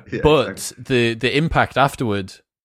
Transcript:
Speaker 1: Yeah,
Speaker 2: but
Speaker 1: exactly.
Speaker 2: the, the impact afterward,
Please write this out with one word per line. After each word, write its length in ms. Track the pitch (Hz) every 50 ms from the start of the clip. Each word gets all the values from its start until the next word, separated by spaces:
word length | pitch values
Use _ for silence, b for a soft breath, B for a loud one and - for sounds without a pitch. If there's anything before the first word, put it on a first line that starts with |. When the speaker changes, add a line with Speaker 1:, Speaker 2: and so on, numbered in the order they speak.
| - -
Speaker 1:
Yeah, 80 | - 113
Speaker 2:
but 280 | - 151 151 147 113 98
Speaker 1:
exactly. 340 | 101 - - - - - 123
Speaker 2:
the, 300 | - 131 120 120 117 113
the 220 | 113 127 123 120
impact 400 | 143 165 160 - 147 117 - -
afterward, 560 | 127 135 147 - - 139 113 101 101 95 95 - - _ _ _ _ _